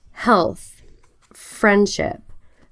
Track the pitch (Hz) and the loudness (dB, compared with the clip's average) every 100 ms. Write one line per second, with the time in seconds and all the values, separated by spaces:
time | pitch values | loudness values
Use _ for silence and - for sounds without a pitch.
0 | - - 233 202 160 92 - - - - | -20 -6 0 2 2 -4 -16 -20 -20 -20
1 | _ _ _ - - - 214 202 202 - | _ _ _ -20 -18 0 2 4 2 0
2 | - - - - - _ _ | -6 -8 -16 -20 -20 _ _